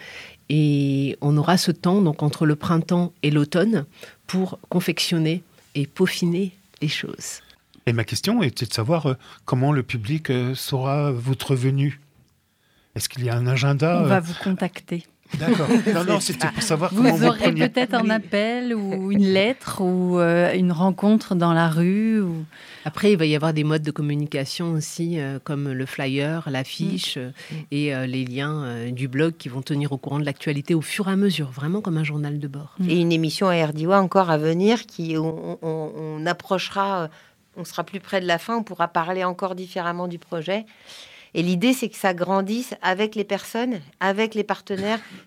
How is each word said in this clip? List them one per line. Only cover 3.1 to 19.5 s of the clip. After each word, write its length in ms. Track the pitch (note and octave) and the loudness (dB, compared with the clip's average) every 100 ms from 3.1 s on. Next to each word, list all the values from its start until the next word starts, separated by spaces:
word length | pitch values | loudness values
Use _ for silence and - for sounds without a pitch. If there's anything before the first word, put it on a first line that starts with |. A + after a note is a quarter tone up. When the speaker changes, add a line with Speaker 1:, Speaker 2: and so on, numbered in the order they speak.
| - | -2
Speaker 1:
et 80 | D3 | 0
l'automne 560 | D3 D3 F3 A3 G3+ D3 - - - - | 2 2 2 2 2 -2 -12 -20 -20 -4
pour 320 | F#3 F#3 F#3 - | -2 -2 -6 -2
confectionner 760 | F3+ F3+ D#3+ - E3 D#3 F3 - _ _ | -2 0 -2 0 2 2 0 -6 _ _
et 120 | D3 C#3 | -4 -2
peaufiner 680 | - F#3 - F3 E3+ G3 - _ - | 0 0 2 0 0 -2 -6 _ -6
les 60 | D3+ | -4
choses. 520 | - - - - - - _ _ - B2 | -4 -6 -10 -12 -14 -18 _ _ -6 -2
Speaker 2:
Et 80 | |
ma 100 | A#2 | 0
question 380 | A2 A2 F#3+ A#3 | -2 -2 0 2
était 240 | C#3+ - A2+ | 0 -2 -4
de 80 | |
savoir, 320 | - A2+ E3 C#3+ | -2 0 2 0
euh, 80 | B2+ - - - | -2 -6 -14 -2
comment 260 | B2+ C#3 | 2 2
le 100 | D3 | 2
public, 460 | B2 A#2+ G#2 D#3 D#3 | 0 -4 -4 -4 -2
euh, 260 | B2 B2 | 0 -2
saura 560 | C3 - C3+ C#3 D3 D3 | -4 -4 -2 0 0 0
votre 440 | A#2+ B2+ B2+ - | -2 -2 -2 0
venue. 460 | C3 C3 C#3 C#3 C#3+ _ _ _ _ _ _ _ _ _ | 0 2 2 0 -2 _ _ _ _ _ _ _ _ _
Est-ce 140 | G#2+ - | -8 -8
qu'il 160 | B2+ | -4
y 60 | A#2+ | -2
a 60 | A#2+ | 0
un 100 | B2 | 0
agenda, 560 | C3 C#3 C#3 D#3+ F3 | 2 2 2 2 4
Speaker 3:
On 20 | F#3 | 4
va 100 | F#3+ | 2
Speaker 2:
euh ? 20 | |
Speaker 3:
vous 140 | E3+ F3 | 0 -4
contacter. 600 | G3 F#3 F3+ - - F3 - _ - C#3+ | -2 -2 -4 -6 -10 -10 -10 _ -10 -2
Speaker 2:
D'accord. 280 | E3 G3+ D3 A#3 | 2 2 4 2
Speaker 3:
<laughs> 160 | G#3+ | 2
Speaker 2:
Non, 100 | E3+ | 0
non, 160 | F3+ G3+ | 2 0
Speaker 3:
C'est 140 | - | 0
Speaker 2:
c'était 140 | C#3+ D#3 | -2 -4
Speaker 3:
ça. 40 | |
Speaker 2:
pour 100 | - | -2
savoir 300 | - D#3 F3+ | -2 0 0
Speaker 3:
Vous 100 | G3 | 4
Speaker 2:
comment 140 | B3+ D#3 | 4 6
vous 80 | |
Speaker 3:
aurez 140 | D#3 - | 4 4
Speaker 2:
preniez. 280 | G3+ D#3 - | 2 2 2
Speaker 3:
peut-être 280 | B3+ B3 | 0 0
un 100 | A#3+ | 2
Speaker 1:
Oui. 60 | A3 | 2
Speaker 3:
appel 640 | A3 F3+ G3+ A3 B3 B3 | 0 0 0 0 -2 -2
ou 360 | A3 G3 F#3+ F#3+ | -2 -2 -2 2
une 120 | G3+ | 4
lettre 560 | F#3+ F#3+ G#3+ | 6 4 2